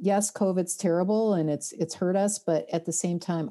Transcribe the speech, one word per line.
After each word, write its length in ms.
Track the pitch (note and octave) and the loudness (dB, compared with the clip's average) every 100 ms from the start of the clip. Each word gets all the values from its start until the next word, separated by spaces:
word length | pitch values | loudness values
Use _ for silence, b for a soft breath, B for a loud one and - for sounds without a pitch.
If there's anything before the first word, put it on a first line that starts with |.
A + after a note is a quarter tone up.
yes, 300 | G3 G3+ G#3 | 2 2 0
covid's 460 | - F#3+ F#3 F3+ - | 0 0 0 -2 -2
terrible 580 | F3+ E3+ F3+ G#3+ A3 | 0 2 2 2 2
and 140 | F#3 D#3 | 2 0
it's, 220 | D3 - | -2 -4
it's 220 | - E3 | -6 -6
hurt 220 | - F3+ F#3+ | -2 0 2
us, 220 | G3+ G3+ | 0 0
but 280 | - D#3+ - | 0 0 0
at 140 | E3+ E3 | -4 -2
the 60 | |
same 280 | E3 F3+ F3 | -2 -2 -2
time, 300 | - E3+ D#3+ | -2 -2 -2